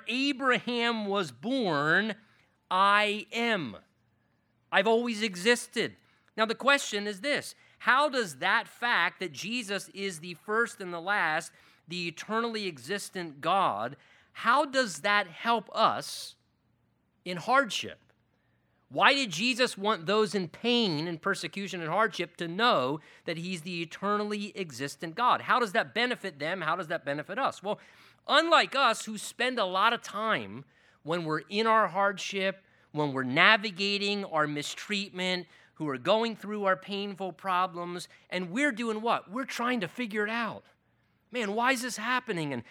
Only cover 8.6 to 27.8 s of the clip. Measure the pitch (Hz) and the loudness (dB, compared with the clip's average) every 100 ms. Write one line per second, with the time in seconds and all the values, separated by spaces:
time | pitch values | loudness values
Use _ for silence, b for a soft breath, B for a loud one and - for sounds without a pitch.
8.6 | 185 - 240 202 175 - 185 127 170 247 | -2 -4 0 2 2 -2 -8 -8 -8 -6
9.6 | 196 196 - 185 196 156 175 170 - 220 | -4 -6 -6 -8 -8 -6 -12 -12 -2 0
10.6 | 233 - 185 175 175 208 170 156 - b | 0 -4 -10 -6 -2 0 2 0 -4 b
11.6 | b b - 175 170 156 - 220 233 220 | b b -10 -6 -6 -8 -4 -2 -2 -4
12.6 | 196 143 120 196 - 190 170 139 151 196 | -6 -8 -8 -8 -6 -10 -10 -4 0 2
13.6 | 165 104 120 139 b b b - 220 262 | 2 0 -4 -8 b b b -2 2 4
14.6 | 302 262 240 160 202 208 185 156 226 233 | 4 0 -2 -2 2 2 0 -4 0 0
15.6 | - 208 196 113 - - - - _ _ | -2 2 2 2 -6 -10 -12 -16 _ _
16.6 | _ _ _ _ _ _ 180 180 208 262 | _ _ _ _ _ _ -10 -6 2 4
17.6 | 240 - 104 76 _ _ _ _ _ _ | 4 -2 -6 -12 _ _ _ _ _ _
18.6 | _ _ - 139 208 277 247 156 240 240 | _ _ -6 6 6 6 2 0 0 2
19.6 | 240 - 202 196 165 214 208 202 170 - | 0 0 -2 0 2 2 2 0 -4 -4
20.6 | 233 240 214 147 170 160 202 180 165 196 | 0 2 2 0 -4 -4 -4 -4 -6 -8
21.6 | 196 180 156 185 220 - - - 170 180 | -8 -6 -2 0 0 -2 -8 -6 -6 0
22.6 | 240 180 127 156 B B - 165 175 180 | 2 4 2 -2 B B -8 -6 -6 -8
23.6 | 165 170 165 - 202 208 208 208 202 - | -6 -6 -6 -6 -2 -2 -2 -4 -6 -8
24.6 | 175 120 139 - 170 165 247 147 123 233 | -10 -8 -8 -8 -10 0 2 2 2 2
25.6 | 226 220 175 220 247 226 190 143 151 190 | 2 0 0 0 -2 -2 -8 -6 -4 -2
26.6 | 156 175 165 165 139 147 147 214 254 - | -2 -2 -2 -4 -4 -6 -6 -4 -4 -4
27.6 | 190 208 | -6 -6